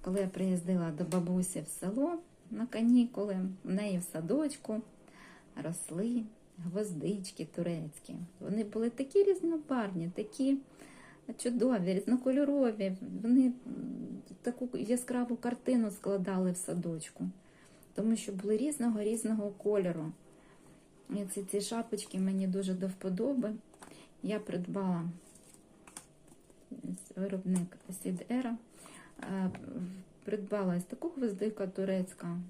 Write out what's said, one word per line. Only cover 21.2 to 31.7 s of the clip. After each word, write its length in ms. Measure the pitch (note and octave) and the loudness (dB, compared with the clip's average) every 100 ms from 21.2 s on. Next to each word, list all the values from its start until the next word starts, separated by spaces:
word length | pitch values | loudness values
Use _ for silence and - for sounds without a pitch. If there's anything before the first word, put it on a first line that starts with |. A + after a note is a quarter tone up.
| G3 | -4
ці, 100 | G3+ | -6
ці 180 | F#3+ G3+ | -2 -2
шапочки 580 | G3+ A#3 A3+ G#3 - F#3+ | 0 -4 -2 -4 -4 0
мені 280 | F#3+ F#3+ F#3+ | 2 2 2
дуже 260 | F#3+ F#3+ | 0 0
до 140 | F#3 F#3+ | 0 -2
вподоби. 680 | F#3 F#3+ F3+ B3 C4+ G#3 G#3+ - - - - - - | -4 -4 0 2 2 0 -4 -12 -20 -20 -20 -20 -8
Я 160 | F#3 G#3+ | -2 -2
придбала, 640 | G#3 F3+ F3+ F#3 F#3+ F3 E3+ E3+ - - - - - - - - - - - - - - - - - F3+ - | -2 -4 -2 -2 0 0 -2 -6 -16 -20 -20 -20 -20 -20 -20 -20 -20 -20 -20 -20 -20 -20 -16 -12 -8 -10 -10
виробник 640 | - G3 F#3+ F#3+ F#3 F3 - - | -6 -4 -2 0 0 0 -8 -14
Seed 360 | F#3 F#3 F3+ - | -8 -4 -6 -2
Era, 260 | B3 B3+ A#3 - - - - - - | -2 0 -4 -8 -20 -20 -20 -20 -14
е, 300 | - F#3+ F#3 - - - F3+ F#3+ - - | -6 0 0 -2 -8 -6 -6 -8 -16 -14
придбала 500 | - G#3 G3 G#3 F#3 | -4 -4 0 0 2
ось 80 | F3 | 0
таку 260 | - - E4+ | -2 -6 -6
гвоздика 580 | C#4+ A#3+ F#3+ G#3+ G#3+ | -2 -2 0 -2 -2
турецька 680 | F#3+ | -4